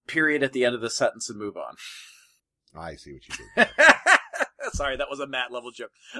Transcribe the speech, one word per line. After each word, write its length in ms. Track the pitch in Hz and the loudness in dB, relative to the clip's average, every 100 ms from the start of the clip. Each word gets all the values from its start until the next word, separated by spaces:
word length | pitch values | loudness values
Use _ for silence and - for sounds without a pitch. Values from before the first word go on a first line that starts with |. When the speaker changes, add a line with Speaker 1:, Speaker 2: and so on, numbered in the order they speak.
| - | -6
Speaker 1:
period 360 | 165 156 147 | 0 2 2
at 100 | 135 | 0
the 100 | 131 123 | 2 2
end 100 | 123 | 2
of 60 | |
the 80 | 113 | -4
sentence 400 | - 117 113 - | 0 0 0 -10
and 100 | 104 | -8
move 180 | 104 85 | -8 -8
on. 180 | 64 - - - - - _ _ _ _ _ 78 | -10 -12 -18 -18 -20 -20 _ _ _ _ _ -14
Speaker 2:
I 200 | 82 80 | -12 -12
see 180 | 73 | -16
what 140 | 67 - | -18 -14
you 80 | - | -16
did 120 | - - | -6 2
there. 140 | 226 - | 2 6
Speaker 1:
<laughs> 1000 | 311 - 349 370 - - - - 269 | 6 6 6 4 2 -4 -6 -6 -8
Sorry, 220 | - 143 131 | -4 -2 -2
that 140 | 139 | -4
was 100 | 139 | -6
a 80 | 139 | -6
Matt 240 | 131 123 | -6 -6
level 200 | 123 120 | -8 -12
joke. 200 | 120 113 - - 247 | -12 -14 -16 -16 -8